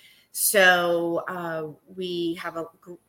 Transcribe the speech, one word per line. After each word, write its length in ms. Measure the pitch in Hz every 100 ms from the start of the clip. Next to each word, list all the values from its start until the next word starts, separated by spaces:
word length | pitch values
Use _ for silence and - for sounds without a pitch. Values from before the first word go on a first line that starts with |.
| - _ _
So, 920 | - - 208 185 180 175 170 170 170 -
uh, 400 | 180 170 160 156 151 - 185
we 380 | 185 175 170 175
have 160 | 170 165
a 80 | 160 _
gr-, 120 | - 175